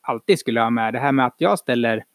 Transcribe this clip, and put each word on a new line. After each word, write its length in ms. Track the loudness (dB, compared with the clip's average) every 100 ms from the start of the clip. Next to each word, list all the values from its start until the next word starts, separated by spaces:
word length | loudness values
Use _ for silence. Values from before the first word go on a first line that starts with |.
alltid 380 | -6 -8 0 0
skulle 220 | 0 0
ha 100 | 0
med. 240 | 0 -2
Det 60 | -2
här 120 | 0
med 140 | 2 0
att 100 | 0
jag 200 | 0 0
ställer 460 | 0 0 0 -2 -6